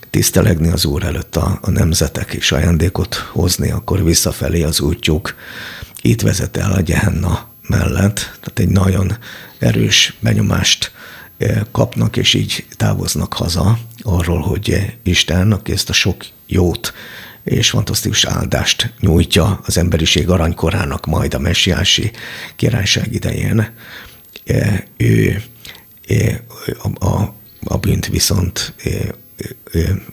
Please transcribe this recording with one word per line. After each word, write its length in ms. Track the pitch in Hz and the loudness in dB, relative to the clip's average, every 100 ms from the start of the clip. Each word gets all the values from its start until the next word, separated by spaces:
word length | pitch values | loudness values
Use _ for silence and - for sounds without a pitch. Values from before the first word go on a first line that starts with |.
| - | -4
tisztelegni 600 | 104 104 95 104 82 82 | 0 2 4 4 4 2
az 160 | 85 80 | 2 0
Úr 180 | 71 | 0
előtt 320 | - - - 78 | -2 -4 -4 -2
a, 240 | 82 95 | 0 0
a 80 | - | 0
nemzetek 600 | - 80 80 78 - - | 2 2 2 0 -2 -6
és 180 | - - | -4 0
ajándékot 640 | 69 87 82 90 - 90 - | 2 2 4 2 0 -4 -6
hozni, 560 | - - 90 - - | -6 -2 0 0 -2
akkor 320 | - - 92 | -2 -2 0
visszafelé 600 | 85 87 - - 69 85 | 2 2 0 -2 0 0
az 160 | 78 78 | 0 0
útjuk 540 | 73 - - 78 - - - - - - - - | 0 0 0 0 -2 -12 -16 -14 -14 -14 -18 -2
itt 200 | 117 113 | 0 2
vezet 360 | 104 92 - - | 2 0 -4 -2
el 140 | 92 | 0
a 100 | 95 | 0
Gehenna 680 | 82 82 - 82 92 - - - - | 2 2 2 0 0 -2 -6 -14 -2
mellett. 480 | 98 - - 98 107 | 0 2 2 2 0
Tehát 440 | - - - - | -8 -10 -8 0
egy 100 | 98 | 2
nagyon 480 | 98 92 95 95 107 - - - - | 4 4 2 0 -2 -8 -18 -20 -2
erős 540 | 120 110 110 - - - | 0 2 2 2 0 0
benyomást, 720 | 113 107 104 95 - - - - - - - - | 0 2 2 2 0 -2 -4 -12 -20 -20 -20 -4
eh, 240 | 104 107 104 | 0 0 0
kapnak, 460 | - - 113 110 - | 0 0 2 0 2
és 160 | - | 2
így 320 | 104 101 - - - | 2 0 -6 -10 -2
távoznak 560 | 104 98 92 - 90 | 0 0 -2 -4 -4
haza 440 | - 85 85 98 113 - - | -4 -2 2 2 2 -2 -10
arról, 380 | - 87 87 85 | -2 0 2 0
hogy, 280 | 73 - - | 0 -2 0
eh, 140 | 90 98 - | 0 0 -4
Isten, 480 | 92 87 - 85 98 | 0 0 2 2 4
aki 200 | 95 - | 2 0
ezt 180 | - - | -4 -2
a 40 | |
sok 320 | - 95 87 - - - | 0 0 -2 -10 -20 -2
jót 460 | 92 90 - - - - - - - | 2 2 0 -8 -12 -18 -18 -18 -12
és 260 | - 127 113 | -2 0 2
fantasztikus 560 | 107 104 - - - - | 0 0 -2 -2 0 0
áldást 680 | - 80 - - - - - | -2 0 0 0 -2 -4 0
nyújtja 600 | - 82 92 92 82 95 | 4 4 4 2 2 0
az 140 | - 87 | -2 0
emberiség 520 | 85 80 80 90 87 | 2 2 2 2 2
aranykorának 760 | 90 82 85 80 76 71 - - | 2 2 0 0 0 -2 -4 -2
majd 280 | 80 80 | 0 0
a 60 | 67 | 0
messiási 720 | 71 - 95 - - - - - - - - - | 0 2 2 2 2 0 -2 -6 -14 -14 -16 -2
királyság 580 | - - 98 - - | 0 2 0 0 -2
idején, 560 | - - - 98 104 107 - - - - - - - - | -2 -2 -2 0 0 0 -6 -20 -20 -20 -20 -20 -16 -2
eh, 340 | - 107 101 - - | 2 2 0 -4 -2
ő, 460 | 113 110 98 92 - - - - - - - | 2 4 2 0 -6 -18 -20 -20 -20 -20 -2
eh, 280 | 107 117 - - - - - - - | 0 2 -2 -8 -10 -8 -6 -6 -2
a, 60 | - | 0
a, 260 | - - - - - | 0 -2 -6 -20 -14
a 140 | - - | -4 -2
bűnt 300 | - 92 - | 0 0 0
viszont, 640 | 85 - 95 90 - - - | 0 2 2 0 -2 -8 -8
eh, 160 | - 98 - - - - - - - | -6 -4 -6 -8 -16 -14 -14 -14 -4
eh, 160 | 85 80 92 - | 0 0 -2 -6